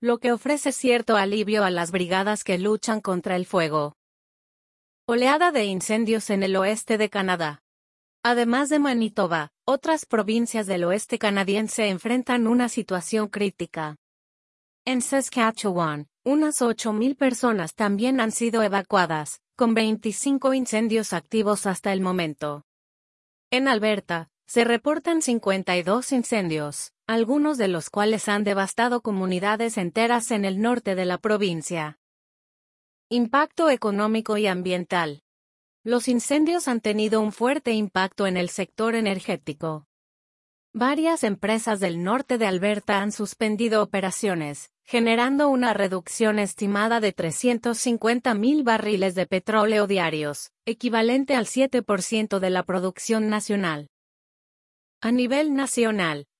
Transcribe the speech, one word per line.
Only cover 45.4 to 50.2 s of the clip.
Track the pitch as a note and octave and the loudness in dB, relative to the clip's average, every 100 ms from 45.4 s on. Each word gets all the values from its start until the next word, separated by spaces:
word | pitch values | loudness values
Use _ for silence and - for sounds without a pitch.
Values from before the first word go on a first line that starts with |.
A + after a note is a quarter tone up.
| D4 | 4
una | C4 B3 | 4 2
reducción | G3+ F#3+ F#3 E3+ - A3 G#3+ | 2 0 -2 -6 0 2 2
estimada | G3+ - G3+ G3+ A3 A#3 | -2 -2 -2 0 2 2
de | G#3+ | 0
trescientos | - E3 - B3 A#3 A#3+ A#3 | -2 -4 0 0 0 -2 -2
cincuenta | B3+ A#3 A3 A#3+ B3+ | -2 0 2 0 0
mil | G#3 A#3 D4+ | 2 2 2
barriles | A#3+ A3 G#3+ G#3 F#3+ | 2 0 0 0 0
de | F3+ F3 | 0 -2
petróleo | F#3+ G3 G#3+ G#3+ G#3+ G3+ | -2 0 2 4 2 2
diarios, | G3 E3 D#3 | 2 0 -2